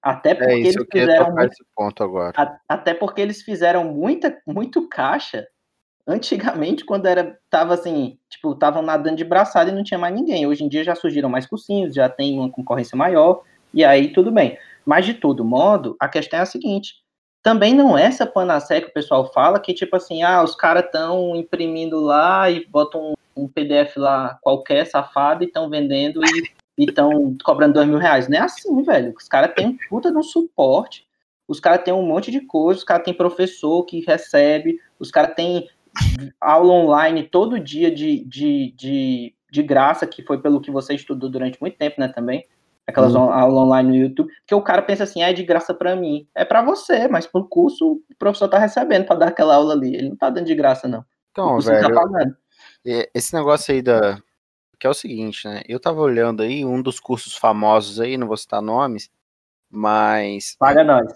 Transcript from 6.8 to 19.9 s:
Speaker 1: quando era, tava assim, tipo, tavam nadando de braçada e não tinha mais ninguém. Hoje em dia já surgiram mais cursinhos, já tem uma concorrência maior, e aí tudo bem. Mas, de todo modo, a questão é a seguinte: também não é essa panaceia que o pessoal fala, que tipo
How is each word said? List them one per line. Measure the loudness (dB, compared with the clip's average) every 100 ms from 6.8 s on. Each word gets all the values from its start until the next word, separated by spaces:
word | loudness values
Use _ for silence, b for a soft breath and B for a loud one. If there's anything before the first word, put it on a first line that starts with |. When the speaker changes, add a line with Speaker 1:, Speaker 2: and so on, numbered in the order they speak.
Speaker 1:
quando | -4 -2 0
era, | 0 -2 -8 _
tava | 0 0
assim, | -2 -2 -4 -6 -10 _
tipo, | -10 -8 0
tavam | 0 0
nadando | -2 -2 -2 -4
de |
braçada | 0 2 2 2 0
e |
não | 0 -4
tinha | -4
mais | -4
ninguém. | -4 -4 -2 -2
Hoje | -2
em | -2
dia | -4
já | -2 -2
surgiram | -2 -2 -2
mais | -4 -6
cursinhos, | -12 -4 -4 -2 0
já | 0
tem | 0 -4 -2
uma | -4
concorrência | -8 -6 -4 -4 -2
maior, | 2 4 4 4 B B _
e | 4 6
aí | 6 4
tudo | 2 2
bem. | 4 2 B B B 0
Mas, | 2 2
de |
todo | -2 -2 0 0
modo, | 2 4 2 -2 -6
a | -4
questão | -4 -4 -4
é |
a | -4
seguinte: | -6 -6 -6 -8 -20 _ _ _ _
também | 2 4 6
não | 6 6 6
é |
essa | 4 2 -2
panaceia | -2 0 -2 0 -4
que | -2
o |
pessoal | -8 -2 0 0
fala, | 2 2 2
que | -2
tipo | -6 -2